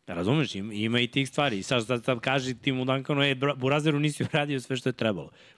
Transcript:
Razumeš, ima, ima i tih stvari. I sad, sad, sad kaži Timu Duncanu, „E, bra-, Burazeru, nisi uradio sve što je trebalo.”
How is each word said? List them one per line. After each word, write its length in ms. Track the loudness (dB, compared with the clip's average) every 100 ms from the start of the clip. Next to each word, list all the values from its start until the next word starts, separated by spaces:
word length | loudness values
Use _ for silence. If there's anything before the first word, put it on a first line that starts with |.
| -10
Razumeš, 480 | -2 2 2 2
ima, 180 | -4 -6
ima 280 | -2 0 2
i 60 | 2
tih 220 | 0 -2
stvari. 300 | 0 0 0
I 40 |
sad, 240 | 0 0 0
sad, 180 | -2
sad 160 | 0 -2
kaži 340 | 0 0 0
Timu 300 | -4 -2 0
Duncanu, 380 | 0 0 0 2
„E, 120 | 2
bra-, 200 | 2 0
Burazeru, 460 | 0 2 2 2 2
nisi 240 | 2 0
uradio 360 | 0 0 0 -2
sve 160 | -4 -4
što 120 | -2
je 40 |
trebalo.” 380 | 0 0 0 -6 -16 -20